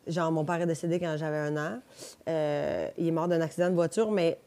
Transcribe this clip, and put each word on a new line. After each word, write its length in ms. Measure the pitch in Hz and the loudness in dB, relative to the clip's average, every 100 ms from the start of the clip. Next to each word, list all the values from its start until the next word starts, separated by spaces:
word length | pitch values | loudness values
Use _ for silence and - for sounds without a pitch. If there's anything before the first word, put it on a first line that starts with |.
| - | -6
Genre, 240 | 170 160 | -2 0
mon 120 | 160 | 0
père 160 | 151 170 | 0 0
est 40 | 170 | 0
décédé 340 | 160 170 175 | 0 0 0
quand 160 | 175 151 | -2 -2
j'avais 200 | 156 151 | -2 -2
un 180 | 147 151 | -2 -2
an. 220 | 156 240 - - - - - | -4 -8 -12 -18 -18 -10 -4
Euh, 600 | 160 151 147 147 87 80 - | 0 0 0 0 -2 -4 -2
il 100 | 165 | 0
est 40 | |
mort 160 | 160 175 | 2 2
d'un 140 | 170 | 2
accident 280 | 160 - 175 | 0 0 2
de 60 | 175 | 2
voiture, 360 | 165 - 220 | 2 2 0
mais 280 | 202 165 - | 2 2 0